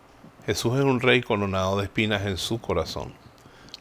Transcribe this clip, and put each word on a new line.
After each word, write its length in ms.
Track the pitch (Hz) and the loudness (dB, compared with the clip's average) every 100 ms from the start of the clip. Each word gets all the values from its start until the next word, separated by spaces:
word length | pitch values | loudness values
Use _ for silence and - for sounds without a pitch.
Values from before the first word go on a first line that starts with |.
| - - - - - | -20 -20 -20 -10 -4
Jesús 320 | 101 117 135 | -2 0 2
es 60 | 139 | 2
un 160 | 123 | 4
rey 200 | 127 123 | 4 4
coronado 560 | 120 104 98 95 95 101 | 2 0 0 0 0 0
de 60 | |
espinas 420 | 98 - 107 104 101 | -2 0 0 0 -2
en 120 | 92 | -4
su 240 | - 117 | -4 -6
corazón. 520 | - 87 80 - - - - - - - - - | -2 -2 -2 -8 -10 -14 -20 -20 -20 -20 -20 -12